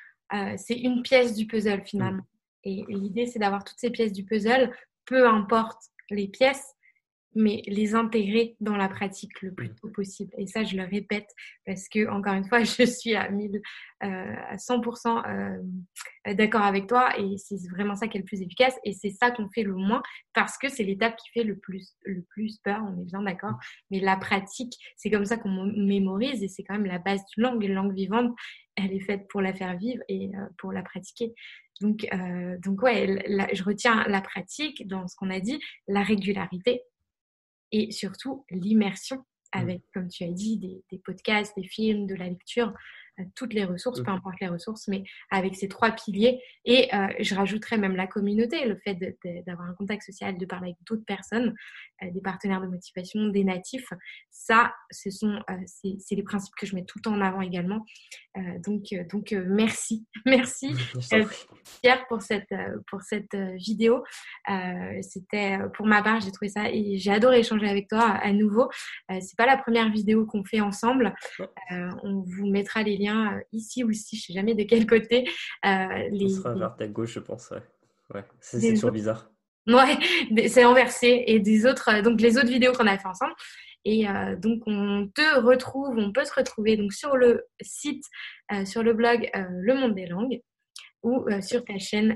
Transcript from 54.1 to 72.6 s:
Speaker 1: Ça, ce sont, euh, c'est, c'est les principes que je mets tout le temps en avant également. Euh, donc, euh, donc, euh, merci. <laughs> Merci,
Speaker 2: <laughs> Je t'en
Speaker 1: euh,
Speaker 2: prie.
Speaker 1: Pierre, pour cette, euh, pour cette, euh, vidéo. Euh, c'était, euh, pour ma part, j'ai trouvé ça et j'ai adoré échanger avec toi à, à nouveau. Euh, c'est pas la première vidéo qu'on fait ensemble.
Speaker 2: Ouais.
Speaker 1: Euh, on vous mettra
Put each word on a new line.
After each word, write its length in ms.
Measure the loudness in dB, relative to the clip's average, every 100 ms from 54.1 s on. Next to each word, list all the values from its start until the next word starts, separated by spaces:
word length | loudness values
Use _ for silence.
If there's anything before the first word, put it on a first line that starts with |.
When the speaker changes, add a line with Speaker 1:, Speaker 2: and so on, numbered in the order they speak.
| -20 _
Speaker 1:
Ça, 420 | -8 2 4 4 0 -16
ce 180 | -12 -10
sont, 300 | -4 -2 -2 -6
euh, 40 | -10 -10
c'est, 300 | -8 -6 -6
c'est 160 | -6
les 80 | -6
principes 320 | -4 -6 -6 -10
que 100 | -6
je 80 | -6
mets 80 |
tout 140 | -8 -6
le 40 |
temps 120 | -2
en 60 | 0
avant 200 | 0 0
également. 440 | -4 -2 -2 -4 -8 -18 -20 -20 _ -10
Euh, 40 | -8 -8
donc, 200 | -6 -6 -4
euh, 100 | -8 -6
donc, 220 | -6 -4
euh, 120 | -2 2
merci. 580 | 4 4 0 -4 -6 -8
<laughs> 120 | -4 4
Merci, 460 | 4 4 -4 -4
Speaker 2:
<laughs> 200 | -4 -4 -6
Je 80 | 2
t'en 80 | 2
Speaker 1:
euh, 80 |
Speaker 2:
prie. 220 | 2 -2 -18 -20 -20 2
Speaker 1:
Pierre, 240 | 4 4 2
pour 140 | -6
cette, 300 | -2 -4 -4
euh, 260 | -6 -6 -8 -10
pour 140 | -12
cette, 320 | -6 -8 -6
euh, 200 | -6 -6 -6
vidéo. 480 | -6 2 4 2 0 -16 -18 -12 -4
Euh, 500 | -4 -4 -6 -8 -8
c'était, 560 | -10 -14 -6 -4 -2 -2
euh, 80 | -4
pour 160 | 0 4
ma 160 | 6
part, 180 | 6 2
j'ai 100 | -2
trouvé 180 | -6 -6
ça 220 | -4 -2
et 280 | 0 0 0
j'ai 120 | 2
adoré 300 | 6 8 8
échanger 280 | 6 2 2
avec 200 | 0 0
toi 140 | 4
à, 160 | 4 4 2
à 40 |
nouveau. 360 | 4 4 4 2 -2 -12 -12 -10
Euh, 80 | -8
c'est 160 | -6 2
pas 100 | 4
la 100 | 4
première 340 | 4 2 2
vidéo 360 | 2 4 4 4
qu'on 180 | -2
fait 160 | -2 0
ensemble. 540 | 0 0 2 4 2 0 -10 -12
Speaker 2:
Ouais. 100 | -14 -14 -10
Speaker 1:
Euh, 160 | -8 -8 -8
on 180 | -6 -4
vous 260 | -4 -4 0
mettra 320 | 0